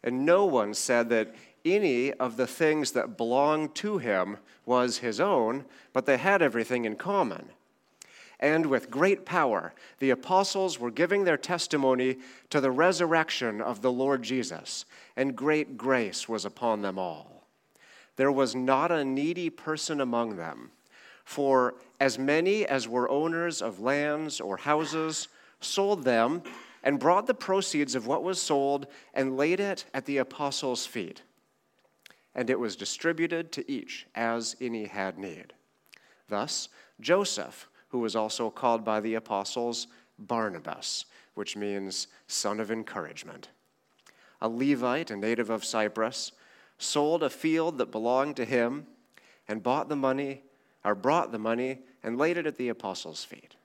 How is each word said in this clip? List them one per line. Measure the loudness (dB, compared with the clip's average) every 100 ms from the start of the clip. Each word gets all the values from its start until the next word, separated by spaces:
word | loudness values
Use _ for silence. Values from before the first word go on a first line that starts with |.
And | -2 0 4
no | 6 6
one | 2 2
said | -2 2 2 4
that | 2 0 -6 -20 _ 0
any | 2 2 2 0
of | -2 -4 -2
the | -4
things | 2 2 4 0
that | -2 -4 -4
belonged | 2 4 4 2 -2 -4
to | -4 -2
him | 0 0 0 -4 -14 -16 0
was | 2 2 0
his | -4 0
own, | 2 2 2 -2 -8 -20 -4
but | -2 2
they | 2
had | 4 4
everything | 4 2 0 -2 -2
in | -4
common. | -2 0 0 -4 -12 -20 _ _ _ _ -20 -20 -20 0
And | 2 4 4
with | 2 0
great | 2 2 2 0
power, | 0 2 2 -2 -14 -20 -2
the | 2
apostles | 2 4 4 4 0 -2 -2
were | -4
giving | 0 2 4 4
their | 2
testimony | 0 -4 0 2 4 4 2 -2 -8 -20 _
to | 2
the | 2
resurrection | 4 4 4 2 2 2 -2 -2 -2
of | -4 0
the | 0
Lord | 2 2 0
Jesus, | 0 -4 -4 -8 -10 -10 -12 -20 -14 -2
and | -2 0
great | 0 0 0 -4
grace | 2 2 2 -4 -4
was | -4 -4
upon | -2 0 0
them | -2 -2
all. | -4 -6 -14 -20 _ _ _ _ -20 -20 -16 0
There | 2
was | 4 2 0
not | 2 2 2
a | 0
needy | 0 0 -2 -2 -6
person | -6 -6 -6 -4 -2
among | 0 0 -2 -4
them, | -8 -10 -16 _ _ -20 -20 -20 -12
for | -2 4 6 4 0 -18 _
as | 0 2
many | 2 2 2 0 0
as | -2 -2
were | -2 0
owners | 0 0 -2 -4 -4
of | -6 -4
lands | -2 0 0 -2 -4 -6
or | -6 -4
houses | 2 2 2 -2 -4 -4 -8 -14 -20 _
sold | -4 0 2 2
them | 4 4 4 2 -6 -16 -20 -4
and | 0 2
brought | 4 4 2
the |
proceeds | -2 2 0 2 0 0 -2
of | -2
what | -2
was | -2 -4
sold | 0 2 2 0 -4 -18 -8
and | -2 0 2
laid | 2 2
it | -2 -4 -6
at | -8 -2
the | 0
apostles' | -2 -2 -4 -2 -2 -2 -4
feet. | -8 -8 -12 -20 _ _ _ _ _ _ _ -20 _ _ -6
And | 0
it | 0
was | -2 -4
distributed | -8 -2 -2 0 -2 -2 -6
to | -10 -6
each | -8 -8 -14 -12 -4
as | -2 -2 -4 -6
any | -6 -6
had | -8 -6 -6 -6
need. | -10 -12 -18 -20 _ _ _ -20 _ _ _
Thus, | -4 -4 -6 -8 -16 -20 _
Joseph, | 2 2 2 -4 -8 -14 -20 _ _
who | -4
was | -2 -2
also | -2 -2 -4
called | 0 2 2
by | 0 0
the | 0
apostles | -4 -2 -4 -2 -4 -4 -4 -10 -16 _ -20
Barnabas, | -4 -2 -2 -4 -10 -8 -8 -8 -10 -20 _ -10
which | -8 -4
means | -4 -4 -6 -8 -10 -14 _
son | -4 -2 -2
of | -4
encouragement, | -4 -6 -8 -8 -12 -16 -18 -20 _ _ _ _ _ _ _ _ _
a | -4
Levite, | 0 2 2 2 0 -4
a | -4
native | 0 0 0
of | -2
Cyprus, | -2 0 0 0 -2 -2 -10 _ _ -20 _ _
sold | -2 2 2 2
a | 0
field | 0 0 2 0 0
that | -4
belonged | 0 2 2 2 -2
to |
him | 0 2 2 -2 -12 -20 _ _ _ _ -8
and | -4
bought | 0 0 0
the | 0
money, | 0 0 -4 -8 _ _ _ _ -2
or | 0
brought | 2 2 0
the | -4
money | -2 0 -2 -6 -14 _
and | -6 0
laid | 0 0
it | -4
at | -4
the | -6
apostles' | -4 -6 -8 -10 -12
feet. | -14 -18 -20 _